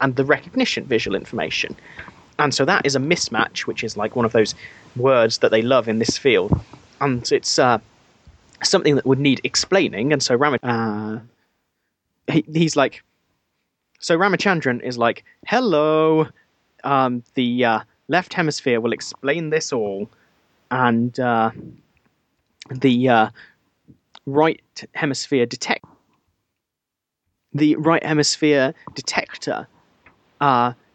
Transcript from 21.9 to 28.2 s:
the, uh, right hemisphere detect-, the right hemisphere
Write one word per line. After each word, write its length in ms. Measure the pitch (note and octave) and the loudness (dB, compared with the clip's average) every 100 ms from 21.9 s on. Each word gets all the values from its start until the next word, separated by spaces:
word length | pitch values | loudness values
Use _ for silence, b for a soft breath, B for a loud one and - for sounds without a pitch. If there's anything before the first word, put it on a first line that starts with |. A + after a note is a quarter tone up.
| _ _ _ _ _ _ _ - | _ _ _ _ _ _ _ -14
the, 380 | B2+ C3+ B2 B2+ | -2 0 2 4
uh, 200 | A#2 A2 B B B B _ _ - _ - C#3+ | 4 2 B B B B _ _ -20 _ -16 -4
right 340 | C#3+ D#3+ - _ - - | 0 0 -2 _ -20 -14
hemisphere 500 | - C#3 C3 - C3+ A#2+ | -6 -6 -4 -2 0 0
detect-, 380 | - - - - _ _ _ _ _ _ _ _ _ _ _ _ _ _ _ _ | -4 -6 -6 -8 _ _ _ _ _ _ _ _ _ _ _ _ _ _ _ _
the 240 | C#3+ D3+ - | 0 2 2
right 280 | D#3+ E3+ | 2 2
hemisphere 680 | - D3+ | 0 0